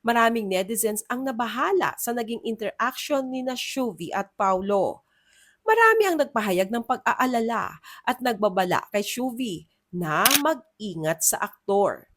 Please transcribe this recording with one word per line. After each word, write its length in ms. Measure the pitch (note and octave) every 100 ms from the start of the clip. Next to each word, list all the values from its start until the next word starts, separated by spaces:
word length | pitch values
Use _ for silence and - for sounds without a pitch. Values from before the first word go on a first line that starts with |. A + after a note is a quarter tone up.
maraming 480 | A3+ A#3 A3+ A#3 G3+
netizens 560 | F#3 F#3+ A3+ A3 G#3 -
ang 80 | B3
nabahala 720 | C4+ A#3 A#3 A3+ D#4+ G4 D#3+ -
sa 160 | - A#3+
naging 240 | A3 A#3
interaction 800 | - A3 G#3 - A#3 - - C#4+ C4
ni 160 | B3+
na 80 | B3+
Shuvi 560 | B3 - - B3 E3 E3+
at 240 | G3 G3
Paolo. 720 | _ G3 F#3+ G3 G3+ D3 - _ _ _ _ _ _
Marami 480 | A4 A4 A4+ A4+ G4+
ang 80 | E4
nagpahayag 560 | C#4 A#3 G#3 F3+ F#3+
ng 120 | A#3 A3+
pag-aalala 880 | B3+ - - B3+ A#3+ A3+ A3+ - - - - -
at 80 | -
nagbabala 560 | B3 G#3 G#3 F#3+ F3+ D#3 - G#3
kay 80 |
Shuvi 640 | G3+ - B3+ A#3 B3 D#3 - _ _
na 320 | F3 E3 D3+ A3 C#4+
mag-ingat 800 | D4 D4+ - _ G#3+ E3 D#3 E3
sa 240 | - -
aktor. 640 | G#3 - - G3+ F#3+ F2 -